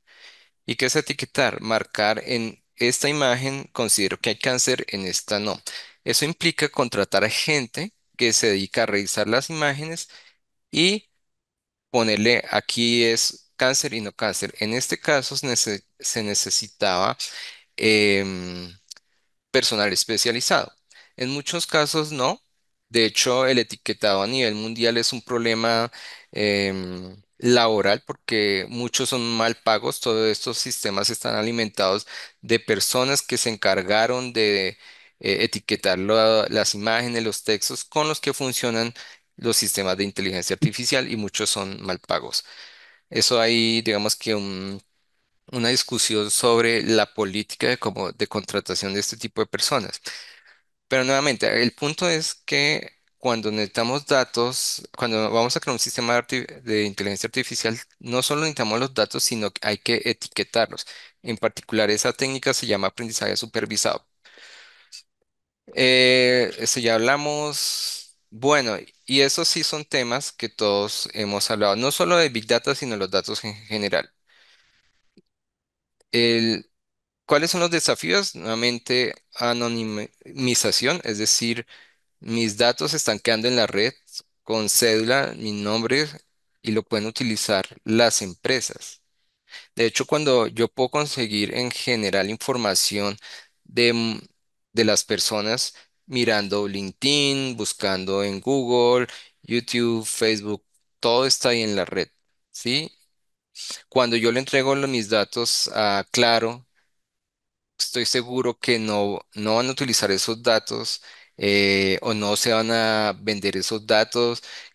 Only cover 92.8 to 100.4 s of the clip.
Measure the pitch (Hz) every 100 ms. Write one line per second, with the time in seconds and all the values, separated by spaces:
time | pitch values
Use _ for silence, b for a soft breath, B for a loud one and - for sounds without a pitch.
92.8 | - 101 101 104 B B B B - -
93.8 | 120 117 113 107 - _ _ _ _ 113
94.8 | 110 101 - 104 - 110 104 120 - -
95.8 | B _ - 127 120 107 101 104 101 98
96.8 | 98 - 135 147 139 139 135 117 104 -
97.8 | 101 95 95 98 101 98 113 139 120 123
98.8 | 120 123 123 B B B - 120 117 120
99.8 | 117 113 110 - 113 107